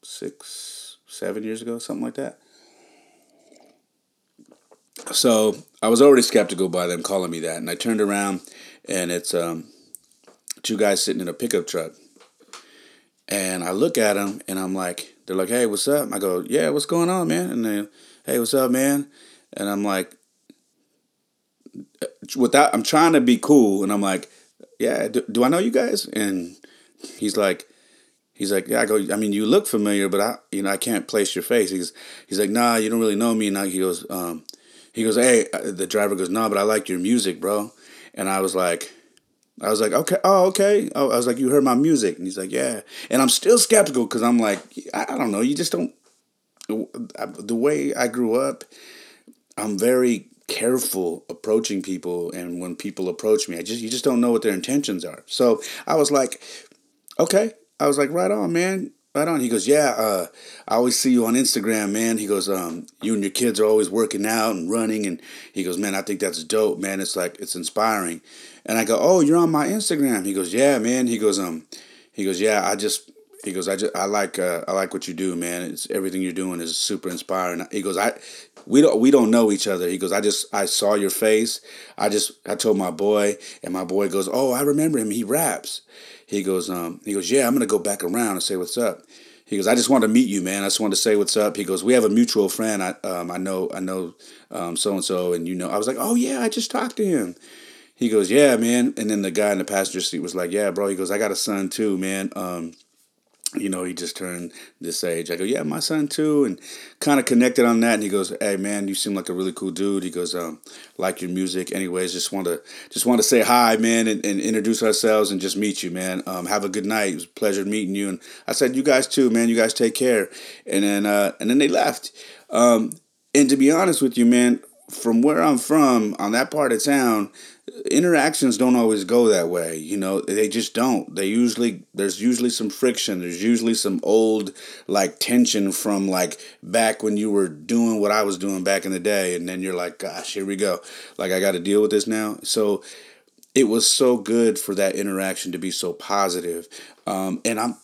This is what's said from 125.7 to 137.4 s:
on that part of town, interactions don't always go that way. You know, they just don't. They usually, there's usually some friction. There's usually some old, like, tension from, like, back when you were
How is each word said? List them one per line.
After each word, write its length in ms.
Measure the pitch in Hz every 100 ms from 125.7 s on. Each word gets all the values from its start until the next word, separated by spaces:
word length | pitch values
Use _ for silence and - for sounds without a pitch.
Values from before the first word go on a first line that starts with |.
| 156 139 123 107 -
on 140 | 104
that 180 | 113 139
part 220 | 151 139
of 100 | 113
town, 460 | 143 139 123 110 98 - - - - - -
interactions 680 | 139 175 160 147 151 135 101
don't 180 | 127 123
always 300 | 113 110 95
go 220 | 120 117
that 180 | 98 85
way. 300 | 87 82 80
You 180 | 78 101
know, 240 | 95 98
they 300 | - 101 107
just 240 | 110 104
don't. 420 | 113 127 107 - 85
They 120 | 98
usually, 560 | 110 120 113 117 92 -
there's 280 | 92 98 92
usually 280 | 113 120 120
some 200 | 117 110
friction. 520 | - 127 120 - 92
There's 200 | 87 85
usually 320 | 107 117 113
some 280 | 113 101 92
old, 480 | - 110 110 110 95 - - - -
like, 300 | 101 95 -
tension 520 | - 123 120 107 98
from, 380 | 90 107 101 98
like, 280 | 90 90 - - -
back 420 | 87 107 113 110
when 120 | 107 104
you 160 | 107
were 160 | 101